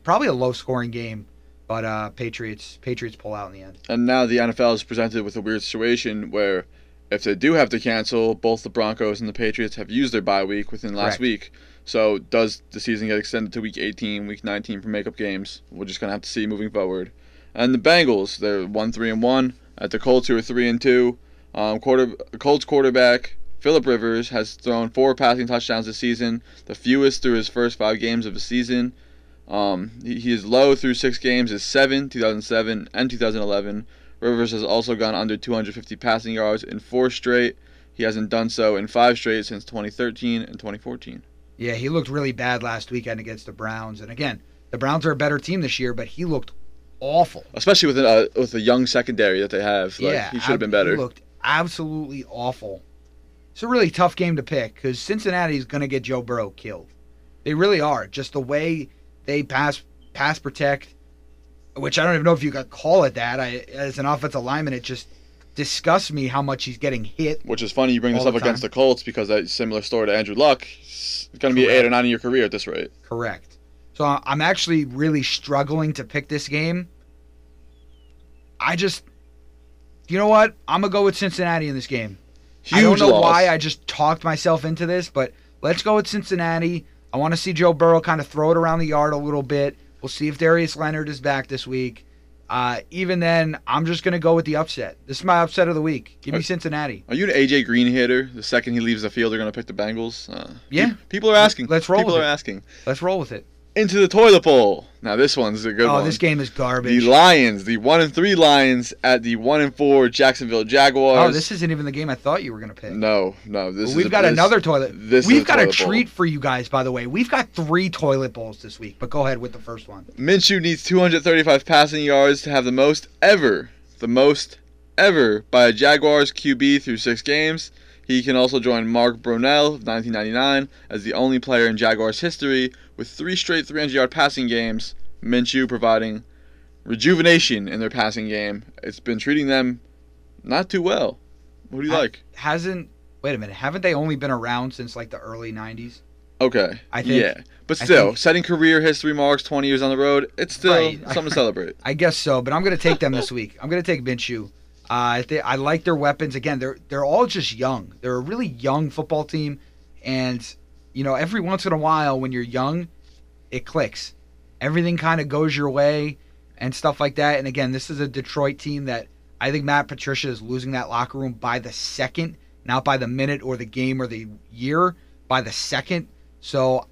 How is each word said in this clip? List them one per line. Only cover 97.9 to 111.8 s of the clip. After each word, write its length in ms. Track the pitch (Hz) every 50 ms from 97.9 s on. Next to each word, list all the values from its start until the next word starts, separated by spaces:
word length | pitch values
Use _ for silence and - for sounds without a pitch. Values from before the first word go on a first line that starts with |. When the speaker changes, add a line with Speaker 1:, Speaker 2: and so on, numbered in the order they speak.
| 123 127 123 120 127 127 131 127 123
Speaker 2:
The 80 | 117 104
second 320 | - - 120 - 123 120
he 60 | 120
leaves 220 | 113 113 117 107 107
the 80 | 104
field, 220 | - 120 113 113 107
they're 60 | 110
gonna 140 | 110 107 104
pick 140 | 120 113
the 60 | - 95
Bengals? 560 | 98 104 107 110 113 117 117 117 - - -
Uh, 260 | 92 - - - - - - -
Speaker 1:
Yeah. 220 | 135 151 208 240
Speaker 2:
pe-, 60 | 220 - - -
people 220 | - 202 214 220
are 60 | 214
asking. 300 | 208 208 214 208 - 127 117
Speaker 1:
Let's 200 | 160 165 160 -
roll 120 | 190 202
Speaker 2:
People 140 | 220 214 170
Speaker 1:
with 80 | 165 156
Speaker 2:
are 40 |
Speaker 1:
it. 20 | 147
Speaker 2:
asking. 340 | 147 147 - - 98 98 - - - - -
Speaker 1:
Let's 160 | - 135 135 165
roll 160 | 180 190 185
with 100 | 147 - 120
it. 140 | 101 - - _ _ _ - -
Speaker 2:
Into 240 | - 220 185 180 202
the 80 | 196 180
toilet 340 | - 208 226 226 202 175 143
bowl. 460 | 160 143 127 113 101 95 76 - - - -
Now, 140 | - 113 104
this 220 | 113 135 143 -
one's 280 | 139 120 107 107 107 107
a 80 | 113 104
good 160 | 104 117 120
Speaker 1:
Oh, 60 | 143
Speaker 2:
one. 100 | 143 139
Speaker 1:
this 140 | 156 151 -
game 220 | 175 165 151 147
is 100 | 139 120
garbage. 400 | - - 131 123 127 127 123 123
Speaker 2:
The 180 | 120 123 117 120
Lions, 540 | 131 147 170 185 175 151 131 117 107 98 95
the 120 | 104 117
one 240 | 110 107 131 156 165
and 120 | 160 151 135
three 220 | 165 175 202 196
Lions 580 | 170 165 151 143 139 135 131 127 123 120 - - - -
at 180 | 127 127 123 113
the 140 | 117 117
one 240 | 113 113 123 147 151
and 120 | 147 139 127
four 360 | - 147 143 139 139 131 120
Jacksonville 560 | 117 - 139 131 127 - 135 113 117 113 113
Jaguars. 640 | 110 127 139 139 143 127 135 135 135 131 127 170 175
Speaker 1:
Oh, 20 | 143
this 200 | 156 165 - 220
isn't 180 | 170 170 165
even 140 | 160 147